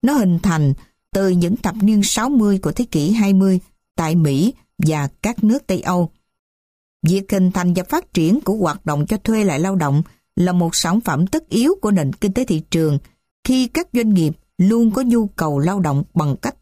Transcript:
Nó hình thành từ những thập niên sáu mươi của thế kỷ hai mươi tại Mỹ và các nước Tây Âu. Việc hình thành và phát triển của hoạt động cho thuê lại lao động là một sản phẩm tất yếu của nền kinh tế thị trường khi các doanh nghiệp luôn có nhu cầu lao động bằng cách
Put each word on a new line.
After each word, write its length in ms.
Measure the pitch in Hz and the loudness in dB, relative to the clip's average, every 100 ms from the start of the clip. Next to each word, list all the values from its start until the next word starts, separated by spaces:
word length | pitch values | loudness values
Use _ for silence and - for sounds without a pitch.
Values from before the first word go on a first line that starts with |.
Nó 120 | 233 | 2
hình 260 | 285 196 170 | 2 2 0
thành 300 | 202 160 143 139 - _ _ | 0 0 0 0 -6 _ _
từ 180 | 190 196 | -2 0
những 260 | 180 175 220 | 0 0 -2
thập 200 | 208 220 | -4 0
niên 200 | 202 214 | 2 2
sáu 260 | 202 - 233 | 0 -2 0
mươi 300 | 277 208 196 | 2 2 0
của 120 | 151 | -2
thế 140 | 147 240 | -4 -4
kỷ 260 | 160 147 | -2 0
hai 220 | 226 202 | 0 2
mươi 260 | 190 190 185 - _ _ - | 4 4 0 -4 _ _ -6
tại 200 | 165 170 | -2 0
Mỹ 380 | 151 135 196 - _ _ | 2 2 0 -2 _ _
và 320 | 156 156 143 _ | -2 -2 -4 _
các 220 | 208 233 | -6 0
nước 240 | 214 262 - | 0 0 -2
Tây 140 | 185 | -4
Âu. 300 | - 180 165 _ _ _ _ _ _ _ _ _ 156 | -2 -2 -2 _ _ _ _ _ _ _ _ _ 0
Việc 240 | 190 196 | 0 0
hình 200 | 196 185 | 0 2
thành 220 | 185 180 | 2 0
và 100 | 175 | -2
phát 300 | 180 311 - | -2 -4 -2
triển 280 | - 160 240 | 0 2 0
của 140 | 240 214 | 0 -2
hoạt 300 | 175 147 - | -2 -2 -4
động 200 | 147 151 | -4 -2
cho 100 | 214 | -4
thuê 260 | - 220 | -2 0
lại 160 | 208 143 | 0 0
lao 160 | 185 196 | -2 -2
động 280 | 147 143 165 _ _ - | 0 0 -2 _ _ -2
là 160 | 180 | 0
một 240 | 180 170 - | 2 0 -2
sản 260 | 165 202 | -2 -2
phẩm 260 | 208 143 185 | 0 -2 0
tất 220 | 311 - | -2 -2
yếu 260 | 226 269 392 | 0 0 0
của 100 | 208 | 0
nền 220 | 196 139 | 0 0
kinh 200 | - 208 | -2 -2
tế 120 | 196 254 | -2 -2
thị 180 | 156 - | -4 -2
trường 280 | 170 160 143 - _ _ _ | -2 0 -2 -4 _ _ _
khi 240 | - 262 247 | -2 0 0
các 200 | - 359 | -4 -4
doanh 200 | 247 220 | -2 2
nghiệp 200 | 196 156 156 _ - | 2 0 -4 _ 0
luôn 340 | 185 233 233 | 2 4 2
có 100 | 208 | 2
nhu 260 | 254 233 208 | 0 0 0
cầu 320 | - 160 143 | -4 -2 0
lao 200 | 160 202 | 0 0
động 240 | 160 143 143 | 0 -2 -2
bằng 220 | - 147 131 | -2 -2 -4
cách 200 | - - | -6 -10